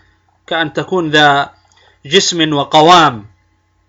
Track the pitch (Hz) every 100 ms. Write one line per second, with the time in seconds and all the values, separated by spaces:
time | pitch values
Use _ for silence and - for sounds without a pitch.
0 | _ _ _ _ - 165 156 156 147 185
1 | 160 151 147 143 139 _ _ _ _ _
2 | 139 175 - 175 156 147 139 156 156 180
3 | 151 113 101 _ _ _ _ _